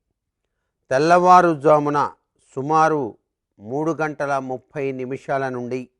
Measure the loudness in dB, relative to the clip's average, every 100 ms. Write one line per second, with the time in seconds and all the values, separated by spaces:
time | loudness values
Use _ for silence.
0 | _ _ _ _ _ _ _ _ -4 0
1 | 4 4 6 6 6 2 4 4 2 -2
2 | -4 -6 _ _ _ -10 -2 2 2 0
3 | -6 -12 _ _ _ _ -10 -6 -4 -4
4 | -6 -6 -6 -6 -6 -12 _ -8 -8 -8
5 | -10 -10 -6 -6 -6 -8 -8 -10 -10 _